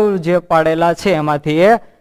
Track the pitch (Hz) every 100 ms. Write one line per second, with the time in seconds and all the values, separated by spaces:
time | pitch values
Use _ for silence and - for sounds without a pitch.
0 | 214 190 160 175 170 165 160 160 170 165
1 | 202 160 151 147 151 156 190 226 - _